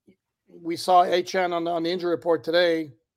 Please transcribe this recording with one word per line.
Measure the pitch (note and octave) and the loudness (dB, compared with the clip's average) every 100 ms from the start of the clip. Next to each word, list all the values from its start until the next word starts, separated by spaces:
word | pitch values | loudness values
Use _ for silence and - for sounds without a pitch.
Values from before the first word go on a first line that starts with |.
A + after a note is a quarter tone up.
| _ _ _ _ _ | _ _ _ _ _
we | F3 E3+ E3 | -12 -8 -4
saw | - F3+ | 4 4
Achane | F#3 F3 F3+ F#3 F3+ | 4 2 -2 -2 -2
on | E3+ | -2
the, | E3 | -2
on | F3 | -4
the | E3 | -4
injury | F#3 F3 | -4 -2
report | E3 E3 D#3+ | -2 0 -2
today. | D#3+ E3+ F3+ D#3+ D#3 - _ | 0 2 2 0 -4 -14 _